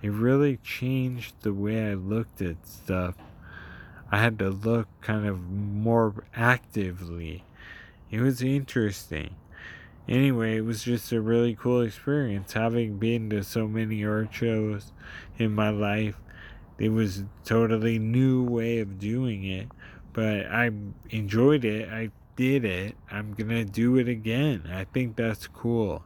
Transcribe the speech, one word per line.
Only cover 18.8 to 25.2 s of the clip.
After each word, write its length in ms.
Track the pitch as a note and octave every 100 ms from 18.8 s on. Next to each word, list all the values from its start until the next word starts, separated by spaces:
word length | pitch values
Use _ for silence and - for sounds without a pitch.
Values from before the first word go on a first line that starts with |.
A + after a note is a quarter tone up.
of 180 | G#2 F#2+
doing 460 | G2+ A#2+ C3 G2+
it, 240 | F#2+ F#2+ A2+ - - - -
but 340 | - A2 G#2 -
I 260 | A2 A#2+ G#2 G2+ - -
enjoyed 540 | A2+ G2+ A2 C3 D3+
it. 240 | A#2 G#2+ A2
I 220 | A2 A2+ - -
did 300 | - B2+ C#3
it. 320 | A2+ F2+ G2 - -
I'm 200 | G#2 G#2+
gonna 300 | G#2+ G#2+ A#2
do 320 | G#2+ G#2 A#2 B2+
it 120 | B2
again. 600 | A#2 A2 A#2 D3+ A2 D#2+
I 120 | F2+ F#2+
think 220 | C3 B2
that's 320 | A2